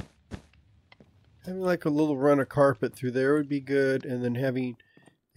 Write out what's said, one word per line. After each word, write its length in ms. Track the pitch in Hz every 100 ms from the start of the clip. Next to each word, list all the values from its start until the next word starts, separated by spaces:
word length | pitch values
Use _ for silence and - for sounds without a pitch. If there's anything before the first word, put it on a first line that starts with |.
| - _ - - _ _ _ _ _ _ - _ _ _ 185
Having, 160 | 185
like, 240 | 185 170 160
a 40 |
little 280 | 147 151 131
run 220 | 147 143
of 80 | 123
carpet 440 | 147 139 123 123
through 180 | - 123
there 220 | 127 135 151
would 120 | 143
be 140 | 143
good, 440 | 131 139 135 135 -
and 180 | 123
then 120 | 123 120
having 400 | 135 127 127 120 _ _ - _ _